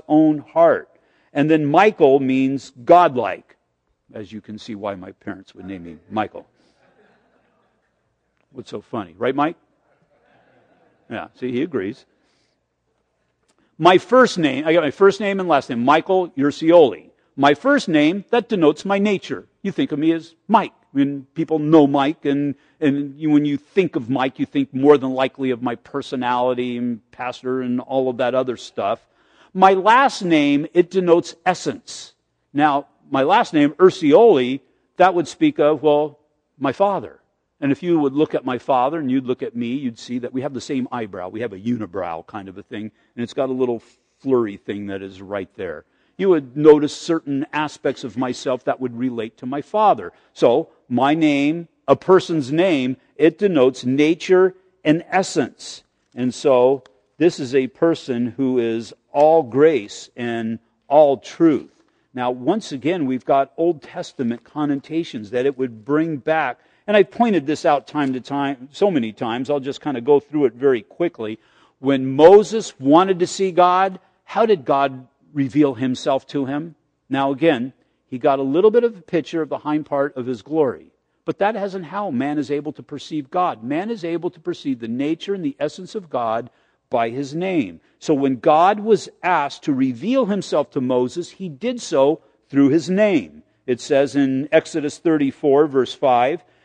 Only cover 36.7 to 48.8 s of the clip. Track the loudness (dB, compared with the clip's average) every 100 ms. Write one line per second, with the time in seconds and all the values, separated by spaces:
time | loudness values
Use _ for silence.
36.7 | -2 -2 -2 -8 -18 _ _ _ _ -4
37.7 | -2 0 0 0 0 -2 -2 -6 -6 -2
38.7 | 0 0 -2 -4 -2 -4 -6 -8 -8 -6
39.7 | -6 -8 -10 -10 -10 -8 -8 -8 -8 -8
40.7 | -6 -6 -8 -10 -10 -10 -8 -10 -8 -6
41.7 | -6 -6 -8 -8 -8 -12 -16 -16 -18 -16
42.7 | -14 -14 -16 _ -10 -8 -4 -4 -2 -2
43.7 | -4 -10 _ _ _ 0 0 0 -6 -10
44.7 | -10 -8 -10 -12 -16 -10 -8 -8 -10 -12
45.7 | -12 -16 _ _ -2 2 2 0 4 6
46.7 | 8 4 -6 -4 -4 -4 -6 -6 -6 -8
47.7 | -6 -6 -6 -10 -6 -6 -6 -6 -4 -4
48.7 | -6